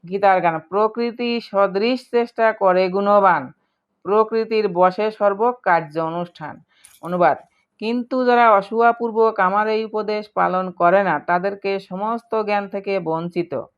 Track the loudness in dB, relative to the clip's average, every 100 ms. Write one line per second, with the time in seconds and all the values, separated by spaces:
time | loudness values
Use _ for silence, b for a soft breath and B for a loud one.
0 | -8 0 2 4 2 -2 -6 -2 -2 -2
1 | -6 -4 -4 -4 -4 -2 0 0 -2 -2
2 | -2 -2 -2 0 0 2 2 2 2 0
3 | 2 4 4 2 -2 _ _ _ _ _
4 | -2 0 2 -2 -2 -2 -2 2 2 2
5 | -4 0 -2 0 -2 -2 0 0 0 -6
6 | -6 -6 -10 -12 -16 -16 _ b b b
7 | -8 2 2 2 -6 _ _ _ -6 -6
8 | -4 -2 2 4 6 4 2 2 2 2
9 | -4 0 0 2 0 0 0 -2 -4 -6
10 | -4 -6 -6 -2 0 0 -4 0 2 4
11 | 2 -2 -2 -2 -2 -6 -6 -6 -6 -8
12 | -6 -6 _ -4 -2 -4 -4 -8 -4 -4
13 | -2 -4 -4 -6 -6 -8 -10